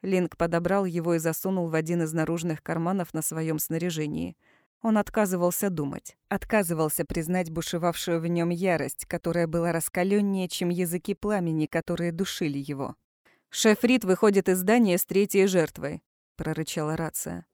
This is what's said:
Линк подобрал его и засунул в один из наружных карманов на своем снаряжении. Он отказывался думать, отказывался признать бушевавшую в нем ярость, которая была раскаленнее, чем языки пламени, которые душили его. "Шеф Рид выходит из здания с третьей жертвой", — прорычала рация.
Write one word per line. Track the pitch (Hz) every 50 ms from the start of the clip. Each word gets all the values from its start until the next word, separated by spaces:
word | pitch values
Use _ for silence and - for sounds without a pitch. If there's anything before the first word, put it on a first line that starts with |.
| -
Линк | 190 196 185 180 165 -
подобрал | _ 170 170 165 170 175 175 190 202 196
его | 185 165 170 160 170 170
и | 165
засунул | 156 165 160 - - 190 190 185 175 165
в | 160
один | 160 160 156 175 170 165
из | 156 156
наружных | 165 160 160 165 170 160 175 156 151 _
карманов | - 165 170 165 170 190 196 175 - -
на | 160 156
своем | - 160 160 160 160 160 156
снаряжении. | - - 160 165 170 180 165 156 151 147 151 156 165 180 175 _ _ _ _ _ _ _ _ _ -
Он | 226 220 214
отказывался | 208 - - 226 214 190 185 180 175 175 175 - - 202
думать, | 185 156 143 139 - - _ - - _ _ _
отказывался | 202 196 - - - 214 202 165 175 151 160 156 - - 165
признать | - - 175 160 160 180 185 185 160
бушевавшую | 160 165 165 - - 170 160 175 170 - - - 175 165
в | 160
нем | 170 170 170 170 170
ярость, | 175 170 185 190 175 156 143 - - - -
которая | - - 170 _ 170 165 175 170
была | 165 156 170 170 170 165
раскаленнее, | 165 160 - _ 185 180 190 202 208 202 202 196 190 185 175
чем | - - 185 175
языки | 175 175 180 170 170 185 - - 202
пламени, | - - 208 214 202 175 170 160 160 151
которые | 147 - 165 160 - 175 165 170 170 165
душили | 165 196 - - - 180 156 143 139
его. | 139 143 147 135 139 - - _ _ _ _ _ _ _ _ _ _ _
"Шеф | - - - 220 214 208 -
Рид | 233 254 254 -
выходит | 185 185 - - 214 202 196 180 -
из | 185 185
здания | 185 185 220 247 233 202 175 185
с | -
третьей | _ 185 190 202 202 - 208 190
жертвой", — | 202 185 185 156 151 - - 160 143 156 165 _ _ _ _ _ _ _
прорычала | - 165 160 160 160 160 160 - - 156 151 160 165
рация. | 165 156 - - - - 170 175 170 _